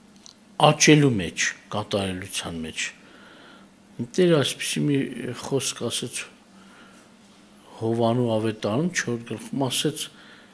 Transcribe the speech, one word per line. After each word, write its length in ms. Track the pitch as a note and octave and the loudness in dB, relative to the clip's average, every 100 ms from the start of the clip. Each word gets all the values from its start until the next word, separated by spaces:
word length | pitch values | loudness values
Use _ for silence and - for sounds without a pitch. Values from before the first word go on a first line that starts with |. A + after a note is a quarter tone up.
| - - - - - - | -20 -20 -20 -20 -12 4
աճելու 520 | D3 D3+ - D3+ C#3+ | 4 6 8 8 8
մեջ, 340 | A2 F2 - - - - | 2 -2 -2 -4 -4 -8
կատարելության 920 | G#2 G#2 G#2 G2 F#2 F#2+ - F2+ E2 | -8 -4 -2 -2 -6 -8 -8 -8 -8
մեջ։ 300 | D#2+ - - - - - - - - - - - - - | -8 -8 -10 -10 -20 -20 -20 -20 -20 -20 -20 -20 -20 -10
Տերը 400 | A#2+ - F3+ D#3+ | -6 2 4 4
այսպիսի 440 | B2+ - - - | 2 -2 -4 -2
մի 160 | D3 C#3 - - B2+ | 0 0 -2 -6 -10
խոսք 500 | A#2+ - C3+ - - | -8 -4 -2 -2 -6
ասեց 400 | A#2+ - B2 - - - _ - - - - - - - - - - - - | -6 -6 -8 -10 -12 -18 _ -20 -20 -20 -20 -20 -20 -20 -20 -20 -20 -20 -20
Հովանու 560 | - A2+ A#2 A#2 A#2+ A#2+ | -6 -2 2 2 2 2
ավետարանում, 640 | A2 A2 G#2+ A2 A2+ F3 | 0 -2 -2 -2 -2 -2
չորրորդ 320 | E3+ - A#2+ | -2 -4 -6
գլխում 380 | A#2 A2 - C3+ | -6 -10 -8 -4
ասեց, 400 | C3 - D3+ - - - - - - | -2 0 -2 -4 -10 -14 -20 -20 -20